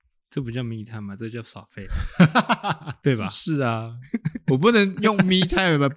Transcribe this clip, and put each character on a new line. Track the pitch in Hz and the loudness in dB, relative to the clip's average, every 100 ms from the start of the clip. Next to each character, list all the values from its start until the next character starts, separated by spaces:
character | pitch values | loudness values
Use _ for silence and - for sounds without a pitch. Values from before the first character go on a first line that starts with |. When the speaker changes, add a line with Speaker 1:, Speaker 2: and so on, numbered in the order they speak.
| _ _ _ | _ _ _
Speaker 1:
这 | 147 | -8
不 | 120 | -8
叫 | 120 | -8
me | 120 113 | -8 -10
time | 107 110 | -12 -12
吗？ | 101 98 | -12 -10
这 | 113 | -10
叫 | 117 | -12
耍 | 113 - - | -14 -18 -20
废。 | - 98 - - - 160 247 | -16 -8 -6 -4 2 4 4
Speaker 2:
<laughs> | - 214 202 - 156 - | 0 -2 -2 -6 -8 -4
Speaker 1:
对 | 143 117 | -2 0
吧？ | 95 | 0
Speaker 2:
是 | - 170 147 | 0 0 0
啊， | 123 113 113 120 - 233 - - - | -2 -4 -8 -14 -10 -6 -6 -6 0
我 | 131 | 4
不 | 214 | 6
能 | 226 196 185 | 6 2 2
用 | 220 202 190 | 0 2 2
me | 185 185 | 4 2
time | 208 185 147 | 2 2 4
来 | 139 | 2